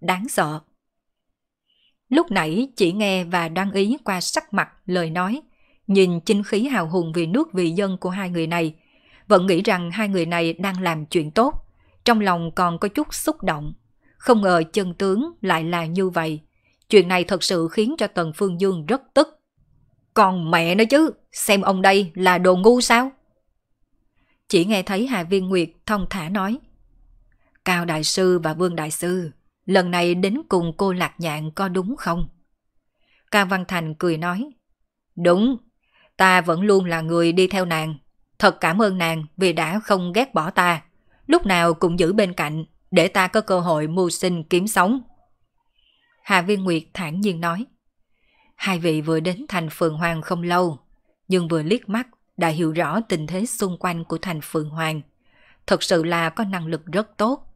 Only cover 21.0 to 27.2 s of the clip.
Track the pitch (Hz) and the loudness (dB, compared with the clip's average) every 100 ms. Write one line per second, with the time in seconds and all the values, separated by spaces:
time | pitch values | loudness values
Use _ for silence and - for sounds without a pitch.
21 | 311 - _ - - 202 190 190 196 196 | 2 0 _ -8 0 2 2 4 4 4
22 | 180 180 185 175 185 180 220 247 247 233 | 0 0 2 4 4 6 6 6 4 2
23 | 262 - _ _ _ _ _ _ _ _ | 2 -8 _ _ _ _ _ _ _ _
24 | _ _ _ _ - 185 190 202 185 190 | _ _ _ _ 0 2 2 0 0 -2
25 | 262 208 170 196 185 185 165 _ - 208 | -2 -4 -2 -2 0 -2 -2 _ -4 -4
26 | 185 196 160 202 190 262 - _ _ _ | -4 -6 -4 -4 -2 -4 -10 _ _ _
27 | _ _ | _ _